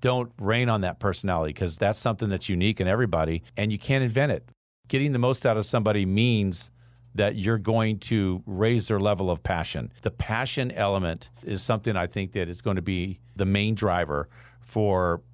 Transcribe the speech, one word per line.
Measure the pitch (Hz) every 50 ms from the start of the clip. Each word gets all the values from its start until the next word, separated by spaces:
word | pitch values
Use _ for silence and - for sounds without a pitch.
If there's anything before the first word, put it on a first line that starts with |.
Don't | - 127 127 127 123 117 117 -
rain | 104 98 110 120 123 120
on | 113 107
that | 95 90 87 -
personality | - 101 90 - - 98 90 85 80 78
'cause | 76 - 95 87 82 -
that's | - 101 110 -
something | - 123 113 95 - 104
that's | 98 90 - -
unique | 101 87 90 104 110 -
in | 92 90
everybody | 117 113 127 110 87 82 80 78 80 85 - - - -
and | 104 107
you | 107 101
can't | - - 139 135 131
invent | 123 110 127 139 147
it. | 107 - - - - _ _ _ _ _ _ -
Getting | - 135 139 147 139
the | 123
most | 120 127 135 - - 127
out | 113 107
of | 104
somebody | - - 123 107 107 107 104 98
means | 92 95 104 113 123 117 110 101 95 90 - - - _ _ - - - - - - -
that | 95 104 101 104 110
you're | 92 101 117 107
going | 98 107 110 117 110 110 110 98
to | - - 117 110 98 95 92 92 -
raise | - 98 92 104 113 120 120 104 -
their | 110 101
level | 98 104 104 87 95 92
of | 87 78
passion. | - - 98 85 82 - - 78 60 58 - - -
The | -
passion | - - - - 113 113 127 131 - - 127 127
element | - - 107 101 101 98 92 85 82 85 - - - -
is | - - 101 95 -
something | - 117 107 98 120 107
I | 95 87
think | 90 - 101 95 92 -
that | 101 90 85
is | 87 85
gonna | - 113 101 92 82
be | 92 95 90 90 95 92 - - - -
the | - 98
main | 95 98 101 104 107 110
driver | 98 107 104 87 90 85 73 73 71 73 - - - - - - -
for | - - - 113 107 104 98 92 92 87 85 85 - -